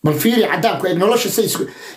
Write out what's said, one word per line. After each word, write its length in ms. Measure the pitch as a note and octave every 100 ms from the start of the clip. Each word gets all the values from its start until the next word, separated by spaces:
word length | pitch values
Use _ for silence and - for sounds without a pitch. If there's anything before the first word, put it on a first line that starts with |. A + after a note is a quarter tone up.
Bal 100 | D3+
fiiri, 280 | D3 A3+ A#3 F3
caddaanku 400 | E3+ G#3+ - F#3
eeg 120 | E3+
nolosha 300 | G3 A#3+ G3+
say 140 | -
isku, 220 | G#3 - - - -